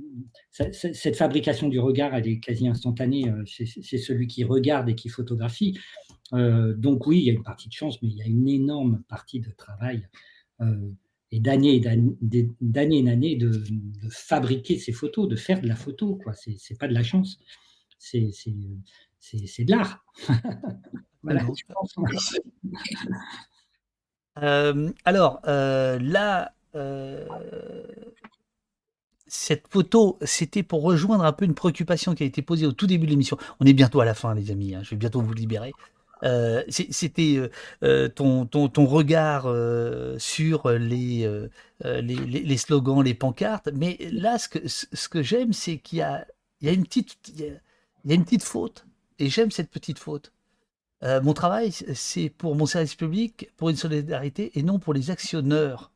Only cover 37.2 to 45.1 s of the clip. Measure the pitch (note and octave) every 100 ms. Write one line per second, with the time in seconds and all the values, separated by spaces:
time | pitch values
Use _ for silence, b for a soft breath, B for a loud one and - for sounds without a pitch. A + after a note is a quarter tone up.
37.2 | D#3+ C3+ B2+ B B - C#3 C3+ C3 -
38.2 | C#3 C3 A#2+ D3 C#3 D3+ C#3 D3+ D3 D#3+
39.2 | D#3 C#3+ C3 A#2+ A#2 A#2 A#2 B2 B2+ B2+
40.2 | - - D#3 D#3 C3 A#2 A#2 B2 B2 A#2+
41.2 | A2 G#2 G#2+ b b - - B2 A#2+ B2+
42.2 | C3 C3 D3+ C3+ - D3 B2+ C3+ C3 A#2
43.2 | C3 A#2 G3+ G#3+ - C#3 E3+ F3+ E3+ E3+
44.2 | G3+ A#3+ - - - - - - -